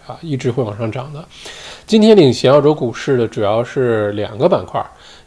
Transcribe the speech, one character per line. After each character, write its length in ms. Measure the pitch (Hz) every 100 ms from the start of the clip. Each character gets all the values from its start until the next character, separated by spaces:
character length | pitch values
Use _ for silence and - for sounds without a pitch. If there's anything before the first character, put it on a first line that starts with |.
| -
啊， 120 | 113
一 160 | 165 135
直 140 | 175
会 120 | 135
往 140 | 117 101
上 160 | 113
涨 180 | 131 131
的。 140 | 147 170 - - - - - -
今 160 | 220
天 120 | 214
领 160 | 214 143
衔 220 | 120 127
澳 80 | 147
洲 140 | 143
股 180 | 151 127
市 240 | - - 131
的 100 | 113
主 140 | -
要 240 | 104 110
是 480 | 120 - 123 113 104
两 240 | 104 104 110
个 100 | 160
板 160 | 165 92
块， 180 | - - - - -